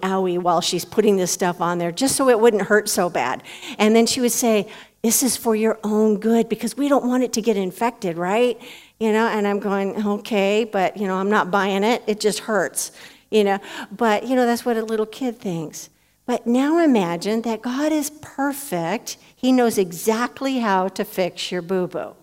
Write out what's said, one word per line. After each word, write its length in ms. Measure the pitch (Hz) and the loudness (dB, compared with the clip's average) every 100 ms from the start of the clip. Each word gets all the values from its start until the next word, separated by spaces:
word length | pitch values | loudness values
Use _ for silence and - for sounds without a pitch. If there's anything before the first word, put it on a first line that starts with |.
owie 340 | 190 190 185 175 | -2 0 0 0
while 220 | 175 170 | 2 2
she's 240 | - 175 | 0 -4
putting 320 | - - 208 196 | -2 0 4 4
this 160 | 175 | 2
stuff 300 | - 180 170 | 0 -2 0
on 160 | 170 175 | -2 -2
there, 140 | 170 | -4
just 260 | 165 269 - | 0 -2 2
so 120 | 262 | 4
it 100 | 226 | 6
wouldn't 240 | 233 208 | 6 4
hurt 260 | 185 214 208 | 2 2 2
so 200 | - 175 | 0 0
bad. 340 | 170 123 - - - - 254 | 0 -2 -4 -10 -16 -14 0
And 160 | 214 226 | 4 6
then 100 | 226 | 4
she 160 | 262 | 2
would 100 | 240 | 0
say, 360 | - 233 214 202 - - _ | 0 2 2 0 -10 -20 _
"This 220 | 226 220 | 0 0
is 120 | 262 - | 0 0
for 200 | 233 220 | 0 2
your 240 | 220 - | 2 0
own 360 | 208 214 220 202 | 0 2 4 2
good," 300 | 214 233 233 | 2 2 2
because 280 | 220 233 - | -2 -4 -2
we 100 | 285 | 2
don't 200 | 269 247 | 2 2
want 160 | 254 | 0
it 100 | 240 | 0
to 80 | 233 | 0
get 160 | 226 202 | 0 0
infected, 580 | 185 - 233 233 185 165 | -2 -2 -4 -2 -6 -4
right? 460 | 180 214 247 233 - - - - | -2 2 0 -2 -10 -20 -20 -4
You 120 | 220 | 0
know, 140 | 214 226 | 2 2
and 220 | 214 202 | 0 0
I'm 120 | 208 | -2
going, 460 | 214 196 196 208 208 | -2 -2 -2 -2 -2
"Okay, 600 | 202 - 208 196 208 226 | -2 -2 0 2 2 0
but, 320 | 196 175 196 | 0 -2 -2
you 100 | 196 | -4
know, 80 | 190 | -2
I'm 160 | 196 | 2
not 180 | 214 175 | 2 2
buying 340 | 202 196 196 | 0 0 2
it. 200 | 208 240 - | 2 0 -2
It 140 | 214 | -2
just 200 | 208 - | 0 -2
hurts," 500 | - 208 156 - - - - - - | -2 0 0 -4 -8 -12 -20 -20 -2
you 120 | 214 | 2
know. 140 | 202 196 - - 247 | 2 0 -4 -14 -14
But, 360 | 196 226 208 233 | -2 2 2 0
you 80 | 254 | 2
know, 100 | 240 | 2
that's 200 | 233 247 | 0 -2
what 120 | 220 | -2
a 60 | |
little 240 | 220 220 220 | -2 -4 -4
kid 320 | - 254 220 | -4 -6 -4
thinks. 500 | 202 165 151 - - _ _ _ - | -6 -6 -6 -12 -18 _ _ _ -4
But 200 | 247 233 | -4 0
now 320 | 247 285 339 | 2 2 4
imagine 640 | 320 226 170 170 190 226 | 4 4 2 -2 -2 -2
that 220 | 233 220 | -2 -6
God 280 | 247 254 302 | -4 -2 0
is 200 | 311 294 - | -2 -4 -10
perfect. 960 | - - 277 - - 175 165 226 - - - - | -18 -4 -4 -4 -6 -4 -2 -4 -6 -16 -18 -4
He 160 | 254 | 2
knows 280 | 254 233 214 | 4 4 2
exactly 800 | 180 165 220 220 240 - 269 262 | -2 -4 -6 -4 -4 -4 -4 -2
how 300 | 226 190 190 | 0 0 0
to 140 | 196 | -4
fix 480 | 190 - 175 - - | -8 -2 -4 -4 -8
your 120 | 180 | -8
boo-boo. 500 | 170 190 175 160 104 - | -4 -4 -2 -6 -10 -14